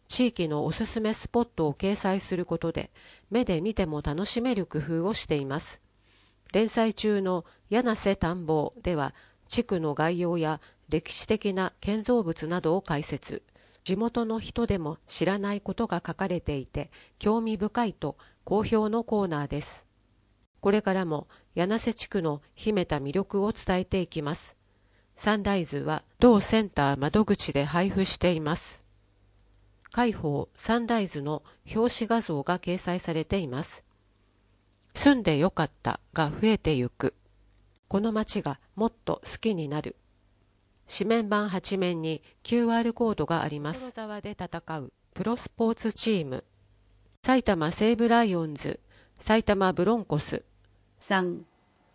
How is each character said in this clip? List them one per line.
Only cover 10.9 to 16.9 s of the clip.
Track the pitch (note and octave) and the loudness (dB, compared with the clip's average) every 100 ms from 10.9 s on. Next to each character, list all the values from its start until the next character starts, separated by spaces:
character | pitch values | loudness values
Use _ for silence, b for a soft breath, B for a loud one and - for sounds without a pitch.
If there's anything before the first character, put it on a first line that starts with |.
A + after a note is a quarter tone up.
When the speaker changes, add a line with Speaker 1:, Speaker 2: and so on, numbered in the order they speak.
| D#3 - | -2 -2
Speaker 1:
史 | - - | -8 -2
的 | A3 G3+ F#3+ | -2 0 -2
な | F#3 - | -2 -4
建 | G3 G#3+ | -4 -2
造 | G#3 A#3+ | 2 2
物 | F3 E3 D#3 | 2 -4 -2
な | F3 | 0
ど | D#3+ F#3 | 2 0
を | |
解 | - D3 | 0 -4
説。 | C#3 C#3+ - - - b b b - | -2 -8 -8 -12 -12 b b b -4
地 | F#3+ | 0
元 | A#3 A#3 A3+ | 0 0 -2
の | A3 | -4
人 | - - A#3 | -4 -4 0
で | G3 | 0
も | D3+ D#3 - | -2 -8 -12
知 | - F#3 | -2 0
ら | G3+ | 0
な | G3+ G3+ | -2 -4
い | |
こ | - | -4
と | F3+ F#3+ | -4 -2
が | F3 - | -2 -4
書 | |
か | D#3 F#3+ | -4 -2
れ | E3+ | -2
て | - C#3+ | -2 -4
い | A#2+ | -4
て、 | D3+ - | -8 -8